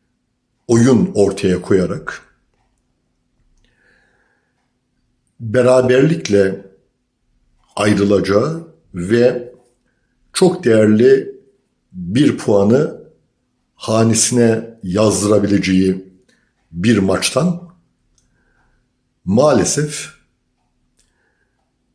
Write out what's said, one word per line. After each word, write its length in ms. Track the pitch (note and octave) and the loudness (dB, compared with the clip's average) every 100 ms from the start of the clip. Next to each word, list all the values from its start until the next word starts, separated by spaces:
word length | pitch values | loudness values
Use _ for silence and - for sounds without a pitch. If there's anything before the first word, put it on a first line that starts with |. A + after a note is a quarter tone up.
| _ _ _ _ _ _ - | _ _ _ _ _ _ -2
oyun 440 | A#2 B2 A#2 F2+ G#2 | 2 4 4 2 0
ortaya 460 | G2 F#2+ F#2+ F2 | 0 0 -2 -4
koyarak 680 | - F#2 F2 G2 - - - _ _ _ _ _ _ _ _ _ _ _ _ _ _ _ _ _ _ _ _ _ _ _ _ _ _ _ _ _ _ _ | 0 0 0 -6 -12 -18 -20 _ _ _ _ _ _ _ _ _ _ _ _ _ _ _ _ _ _ _ _ _ _ _ _ _ _ _ _ _ _ _
beraberlikle 1300 | A#2 A#2+ B2 B2+ A#2 B2+ D#3 E3 - G2+ F#2+ F2+ - _ _ _ _ _ _ _ _ _ _ - | -4 0 2 2 4 2 2 0 0 0 0 -2 -14 _ _ _ _ _ _ _ _ _ _ -4
ayrılacağı 920 | G#2 F#2 G2+ G2 F2+ G2+ C#3+ E3 E3 _ _ | 0 0 2 0 2 -2 -2 -6 -14 _ _
ve 580 | F2+ F2+ A#2 B2 A#2+ - - _ _ _ _ _ _ _ | -12 -2 2 2 0 -8 -20 _ _ _ _ _ _ _
çok 300 | - F#3 - | 0 0 0
değerli 720 | A#2+ A2 G#2+ G#2+ B2+ C3+ - - _ _ _ _ _ | 0 2 4 4 4 2 0 -14 _ _ _ _ _
bir 460 | F3+ E2+ A2+ C3+ A#2 | -14 -6 0 0 0
puanı 640 | - G2+ G2+ B2+ E3 - - _ _ _ _ _ _ _ | 0 2 2 2 0 -6 -20 _ _ _ _ _ _ _
hanesine 1000 | - A2 A2+ A2 - B2 A#2 A2+ - - | -4 0 0 0 0 2 2 0 -6 -14
yazdırabileceği 1300 | F#2 F#2+ A2 G2 G2+ G#2 G2 G2 F#2 F#2 F#2+ F#2 - _ _ _ _ _ _ | -6 0 0 0 0 0 2 -2 0 0 0 -2 -8 _ _ _ _ _ _
bir 260 | E2 G#2 G#2+ | -6 0 0
maçtan 760 | F#2+ F#2 - C3 F3 E3+ - _ _ _ _ _ _ _ _ _ _ _ _ _ _ _ F2+ | 0 -2 -2 -2 -2 -4 -10 _ _ _ _ _ _ _ _ _ _ _ _ _ _ _ -4
maalesef 880 | G#2+ D3 B2 F2+ C#3+ D3+ - - - _ _ _ _ _ _ _ _ _ _ _ _ _ _ _ _ _ | 0 2 2 -2 -4 -6 -8 -14 -20 _ _ _ _ _ _ _ _ _ _ _ _ _ _ _ _ _